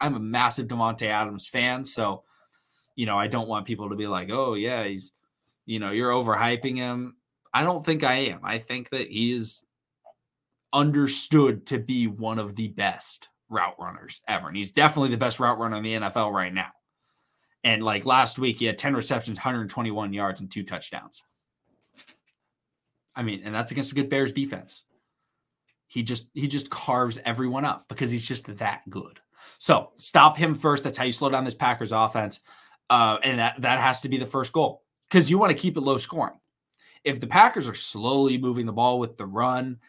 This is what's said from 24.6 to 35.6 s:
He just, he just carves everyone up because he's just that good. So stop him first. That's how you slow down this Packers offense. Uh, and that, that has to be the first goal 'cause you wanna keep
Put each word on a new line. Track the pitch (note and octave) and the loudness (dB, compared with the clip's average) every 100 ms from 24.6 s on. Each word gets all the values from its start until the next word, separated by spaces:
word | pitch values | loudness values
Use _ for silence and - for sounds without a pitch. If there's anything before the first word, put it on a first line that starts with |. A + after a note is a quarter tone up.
| - - _ _ _ _ _ _ _ _ _ _ _ | -12 -18 _ _ _ _ _ _ _ _ _ _ _
He | B2+ | -6
just, | A#2 A#2 - | -4 -4 -8
he | D3+ C#3 | -6 -4
just | C#3 - | -4 -6
carves | - - B2 B2 A#2 | -8 -2 0 0 -2
everyone | A#2 A#2 B2+ C3 | -4 -2 -2 -2
up | C#3+ - - | -2 -4 -8
because | B2 B2 | -6 -4
he's | A#2+ A2+ | -2 -4
just | B2 - G2+ | -8 -8 -6
that | G#2+ - - | -6 -6 -10
good. | F#2+ - - _ _ - - | -12 -14 -20 _ _ -20 -2
So | - A#2 - | 2 2 2
stop | - - D#3+ D3+ D3+ | -8 4 10 10 8
him | E3 | 0
first. | D3 D#3 C#3 | 2 2 2
That's | C#3+ - | -2 -4
how | |
you | B2+ | -2
slow | A#2+ C#3 | 0 0
down | C3 | 0
this | C3 | -2
Packers | A2 B2+ A#2 G#2+ | -2 0 0 -2
offense. | A2 A2 A2+ G#2+ - _ - - _ - | 2 2 0 -4 -6 _ -20 -20 _ 2
Uh, | A#2+ A2 G#2+ | 4 6 2
and | C3+ B2 | 0 2
that, | A#2 C3 | 0 0
that | B2 B2+ | 0 4
has | C3 B2 | 2 2
to | C3+ | -2
be | C3 | -4
the | B2 | -2
first | C3+ B2 | -4 -2
goal | D#3+ C#3+ - _ _ - | 0 0 -2 _ _ 4
'cause | F#3 D3 | 4 6
you | F#3 | 6
wanna | G3+ | 4
keep | - | 2